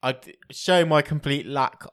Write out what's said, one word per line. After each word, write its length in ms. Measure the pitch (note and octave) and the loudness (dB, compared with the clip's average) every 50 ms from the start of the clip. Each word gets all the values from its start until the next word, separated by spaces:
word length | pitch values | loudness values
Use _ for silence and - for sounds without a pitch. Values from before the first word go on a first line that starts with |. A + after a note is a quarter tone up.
I 100 | B2+ C3 | -6 -6
d-, 240 | B2+ - - - - _ _ - | -6 -6 -10 -20 -20 _ _ -20
show 320 | - - - F#3 F3+ F3 E3 | -16 -4 0 2 4 4 4
my 180 | D#3+ D#3 D3+ | 4 2 2
complete 440 | C#3+ - D#3 D3 - D#3 C#3+ C#3+ - | 2 0 -2 -4 -2 -2 -2 -2 -4
lack 360 | - C#3+ C3+ C3 - - - - - | -4 -2 -2 -2 -2 -4 -8 -18 -10